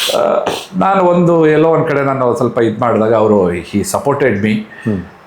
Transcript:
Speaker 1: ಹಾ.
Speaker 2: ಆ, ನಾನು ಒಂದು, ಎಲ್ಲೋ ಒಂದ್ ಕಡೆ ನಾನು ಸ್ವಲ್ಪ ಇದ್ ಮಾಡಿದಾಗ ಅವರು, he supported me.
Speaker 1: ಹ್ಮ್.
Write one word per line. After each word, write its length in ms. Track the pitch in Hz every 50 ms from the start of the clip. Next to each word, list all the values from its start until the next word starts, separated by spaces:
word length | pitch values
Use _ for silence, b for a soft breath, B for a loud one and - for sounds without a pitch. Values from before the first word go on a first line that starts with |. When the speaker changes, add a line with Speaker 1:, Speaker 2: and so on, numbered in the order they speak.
| - - -
Speaker 1:
ಹಾ. 60 | -
Speaker 2:
ಆ, 260 | - - - - - - - - - - 190 185
ನಾನು 260 | 185 190 196 190 185
ಒಂದು, 420 | 175 175 175 175 165 170 165 160
ಎಲ್ಲೋ 220 | 156 151 151 156 160
ಒಂದ್ 200 | 160 156 156 -
ಕಡೆ 140 | 147 139 139
ನಾನು 340 | 139 135 131 127 123 113
ಸ್ವಲ್ಪ 220 | - 127 120 - 123
ಇದ್ 220 | 117 113 107 110
ಮಾಡಿದಾಗ 340 | 123 120 113 104 107 110 117
ಅವರು, 400 | 110 107 110 104 104 92 87 87
he 260 | 87 85 - - 101
supported 600 | 92 - - 101 - 139 139 139 143 127 110 98 101
me. 100 | 107 107
Speaker 1:
ಹ್ಮ್. 500 | 107 - - - - - 117 104 92 82 - - - -